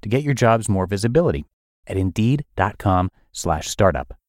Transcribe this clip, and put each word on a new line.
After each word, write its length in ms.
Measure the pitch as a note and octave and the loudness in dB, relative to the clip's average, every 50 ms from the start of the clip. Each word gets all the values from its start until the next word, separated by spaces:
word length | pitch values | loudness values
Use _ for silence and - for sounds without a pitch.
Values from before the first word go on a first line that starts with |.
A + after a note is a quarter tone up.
to 80 | - G#2 | -4 -2
get 140 | G2 C3+ D3 | -2 -2 0
your 120 | C#3+ C#3 | 0 0
jobs 340 | A#2 B2 A2+ A2+ A2+ G#2+ - | 2 4 4 4 2 2 0
more 180 | G#2 F#2+ F#2 | 0 0 0
visibility 580 | F#2 G2+ G2 G2+ A2+ A#2+ D#3+ F3 D3+ F2+ C#2+ D2+ _ _ _ _ _ _ _ _ | -2 -2 -2 -2 0 2 2 2 2 0 -2 -6 _ _ _ _ _ _ _ _
at 120 | - G2 F#2+ | -8 -4 -2
indeed 480 | F#2 F#2 F2 - A2 A#2 C3+ C#3+ D3 _ _ | -2 -2 0 0 0 0 0 0 -4 _ _
dot 220 | - F#2+ G2+ - - | -2 -2 -2 -2 -2
com 320 | - G#2 F#2 F2+ F2+ F#2 _ _ _ _ | -2 0 2 2 0 -2 _ _ _ _
slash 380 | _ - - F2 D#2+ D2+ - - | _ -8 -4 -4 -4 -4 -4 -10
startup. 480 | - - G#2+ F#2+ D#2+ C2 C2+ - - - _ | -2 2 2 2 2 0 -6 -10 -16 -20 _